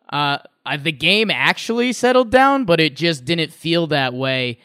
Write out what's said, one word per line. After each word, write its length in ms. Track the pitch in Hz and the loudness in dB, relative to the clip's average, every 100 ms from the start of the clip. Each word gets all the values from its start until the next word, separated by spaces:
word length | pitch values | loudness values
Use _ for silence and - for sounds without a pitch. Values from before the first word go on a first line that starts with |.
| - | -10
uh, 260 | 143 143 143 - _ 135 | -4 -2 -4 -8 _ -8
uh, 120 | 147 | -6
the 140 | 156 | -6
game 400 | 131 160 208 208 | -2 0 2 2
actually 600 | 127 147 180 - 233 247 | 0 0 -2 -2 -2 -2
settled 360 | 226 247 254 233 | 0 2 2 4
down, 340 | 254 269 277 208 | 4 4 2 2
but 140 | 165 | 2
it 160 | 156 131 | 2 0
just 300 | 170 147 127 | -2 -2 -4
didn't 260 | 170 160 | -2 -4
feel 360 | - 160 170 160 | -6 -2 0 0
that 260 | 147 131 | -2 -2
way 460 | 123 131 131 123 117 | -4 -2 -2 -4 -6